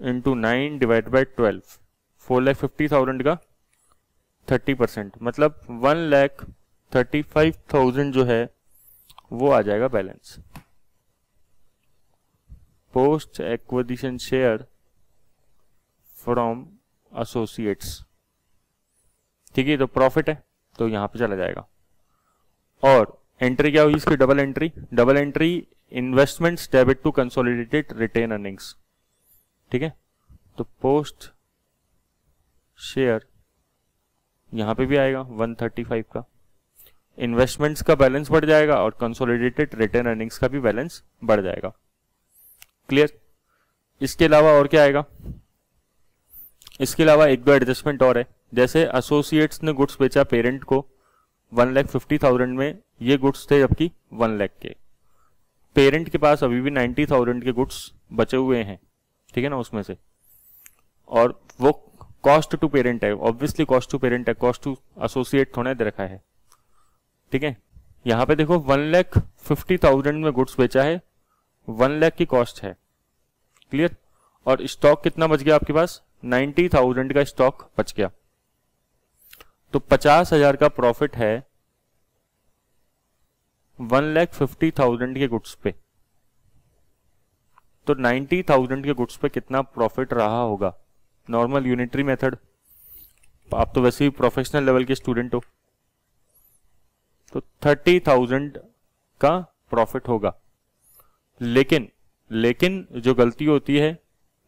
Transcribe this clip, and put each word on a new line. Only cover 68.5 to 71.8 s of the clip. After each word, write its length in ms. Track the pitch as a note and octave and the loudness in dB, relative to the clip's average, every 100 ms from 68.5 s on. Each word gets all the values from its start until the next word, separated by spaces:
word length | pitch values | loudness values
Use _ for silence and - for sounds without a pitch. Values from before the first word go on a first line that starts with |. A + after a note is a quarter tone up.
| F3 | 0
वन 220 | C#3 C#3 D3+ | 2 0 2
लाख 260 | F3 F#3 - | 0 2 -2
फिफ्टी 580 | - _ - D3 - F3+ | -2 _ -6 -4 -2 2
थाउजेंड 460 | D#3 C3+ C#3+ D3+ | 4 4 0 -2
में 80 | D#3 | -2
goods 260 | B2+ C3 - | -2 -2 0
बेचा 240 | B2 C3 | 0 2
है, 180 | C#3+ E3+ - _ _ _ _ _ - | 0 -2 -8 _ _ _ _ _ -10
वन 300 | A2 | -2